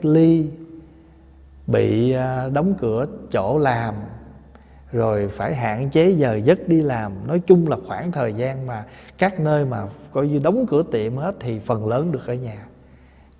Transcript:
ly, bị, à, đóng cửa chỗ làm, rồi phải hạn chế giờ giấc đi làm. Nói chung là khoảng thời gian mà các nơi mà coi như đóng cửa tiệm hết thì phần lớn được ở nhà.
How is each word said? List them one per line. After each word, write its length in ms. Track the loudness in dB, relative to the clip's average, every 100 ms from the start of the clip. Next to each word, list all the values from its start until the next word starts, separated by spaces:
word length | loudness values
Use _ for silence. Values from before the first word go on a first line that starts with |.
ly, 480 | 2 6 6 4 0 -6 -16 -20 -20 -20 -20 -20 -20 -20 -20 -12 -2
bị, 460 | 2 2 2 2
à, 360 | 0 -2 -4 -2
đóng 260 | 0 0 0
cửa 260 | -2 -2 -2 -8 -6
chỗ 280 | -2 0 2
làm, 360 | 2 0 -2 -6 -10 -16 -20 -20 -20 -20 -20 -20 -6
rồi 360 | 0 2 2 -2
phải 260 | -2 -4
hạn 360 | -2 -2 -2 0
chế 200 | 4 4
giờ 240 | 4 2
giấc 340 | 2 2 2 4
đi 120 | 2
làm. 320 | 2 -2 -4 -8 -4
Nói 140 | 0 6
chung 220 | 6 6
là 80 | -2 -4
khoảng 260 | -8 -6
thời 200 | -2 -2
gian 340 | -2 -4 -6 -8
mà 180 | -10 -12 -18 -20 -2
các 220 | -2 0
nơi 240 | 2 2
mà 220 | 0 -4 -8 -12 -6
coi 160 | -2 0
như 100 | 2
đóng 280 | 2 2 2
cửa 140 | 0
tiệm 340 | 2 -2 -2 -4
hết 180 | -6 -6
thì 180 | -6 -6
phần 280 | -4 -2 0
lớn 260 | 0 0
được 140 | -4 -6
ở 80 |
nhà. 320 | -8 -8 -12 -18 -20 -20 -20 -20 -20 -20